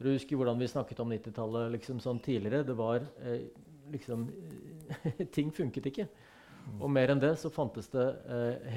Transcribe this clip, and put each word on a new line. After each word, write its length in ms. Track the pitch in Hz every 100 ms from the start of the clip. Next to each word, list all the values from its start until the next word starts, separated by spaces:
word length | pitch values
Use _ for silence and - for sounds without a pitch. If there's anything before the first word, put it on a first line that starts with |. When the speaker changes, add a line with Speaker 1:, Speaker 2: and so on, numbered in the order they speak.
Speaker 1:
Dere 160 | 127 135
husker 240 | 131 143
hvordan 180 | 123 117
vi 120 | 123
snakket 320 | 139 - -
om 80 | 117
nittitallet, 560 | 110 113 107 110 113 117 117
liksom, 240 | - 127
sånn 220 | 131 120
tidligere? 400 | - 120 104 135 135
Det 120 | 117
var, 240 | 110 120 143 -
eh, 240 | 127 120 - - - - 139
liksom, 320 | 147 - 117 120 156 165 - - 160
<laughs> 560 | - 147 156 - 180 -
ting 160 | 147
funket 400 | 151 143 127 135
ikke. 160 | 139 208
Speaker 2:
Mm. 720 | - - - - - - 104
Speaker 1:
Og 100 | 139 135
mer 160 | 131
enn 100 | 139
det 140 | 139 160
så 80 | 160
fantes 400 | - 127 - 101
det, 160 | 131 127 -
eh, 480 | - 120 120 123 -